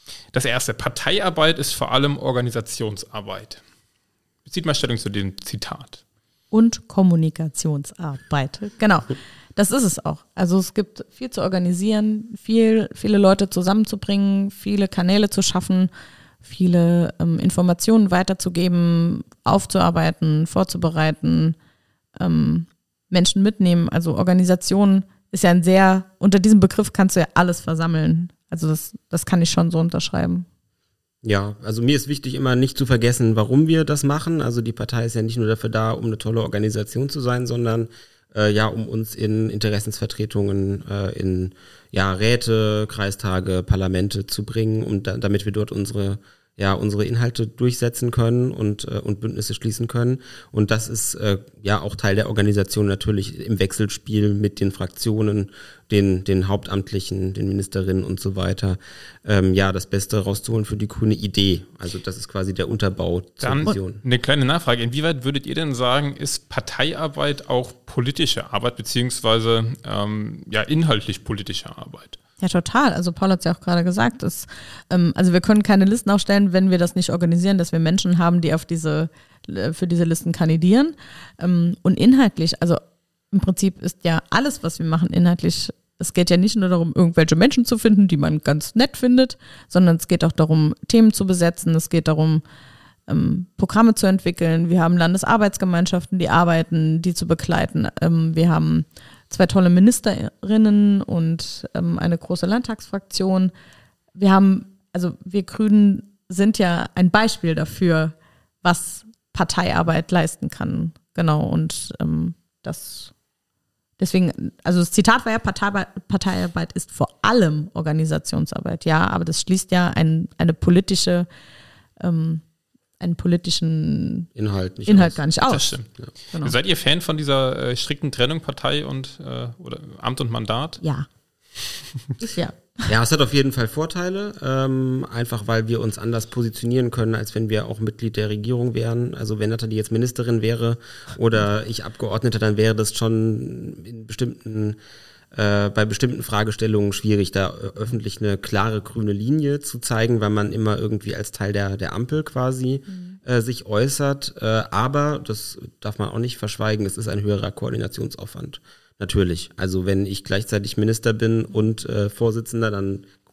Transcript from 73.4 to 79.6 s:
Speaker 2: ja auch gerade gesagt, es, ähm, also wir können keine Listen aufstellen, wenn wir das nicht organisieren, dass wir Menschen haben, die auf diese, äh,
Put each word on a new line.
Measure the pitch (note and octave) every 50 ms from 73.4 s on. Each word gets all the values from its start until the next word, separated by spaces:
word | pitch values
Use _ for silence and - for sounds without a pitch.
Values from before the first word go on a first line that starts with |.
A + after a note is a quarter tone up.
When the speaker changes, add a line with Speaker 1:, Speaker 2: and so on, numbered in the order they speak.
| -
Speaker 2:
ja | E3+ F3+
auch | -
gerade | - F3+ F3 F3 E3+
gesagt, | F3+ F3+ G#3 A#3 A#3+ - C4 -
es, | F#3+ - - - - - - - - - - - -
ähm, | F#3 F3+ E3+ E3+ -
also | - F#3+ F3+
wir | F3 F3+
können | - - G#3+ G#3+
keine | G3+ - G3+ G3 F#3+
Listen | G3 A3 A#3+ - G3
aufstellen, | G3+ G3+ - - G3+ G3+ G3+ F#3
wenn | F3 F#3+ F#3+ F#3
wir | F#3 F3
das | F3 F3 -
nicht | F#3 F3 -
organisieren, | - F3 F3 E3 E3+ F3 F3+ G3 G3 F3+
dass | E3+ -
wir | - E3
Menschen | D#3+ D#3+ F3+ G3 - F3+ F3+ E3+
haben, | E3+ E3+ F3 F3
die | E3 D#3+
auf | D#3 D#3+ -
diese, | - E3+ D#3+ D#3+ D#3 D3+ D#3 E3 D#3+ _ _ _ _ _ _ _ -
äh, | F3+ F#3+